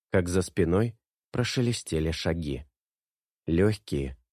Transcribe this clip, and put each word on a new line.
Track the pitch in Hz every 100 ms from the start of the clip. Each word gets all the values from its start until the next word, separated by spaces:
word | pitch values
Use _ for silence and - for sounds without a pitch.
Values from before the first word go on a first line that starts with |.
| _
как | 98 87
за | 92
спиной | - - 82 95 117 - _ _ _
прошелестели | - 117 135 120 117 - 78 80
шаги. | 80 87 85 73 65 - _ _ _ _ _ _ _ -
Легкие, | 82 104 104 - 71 67 - _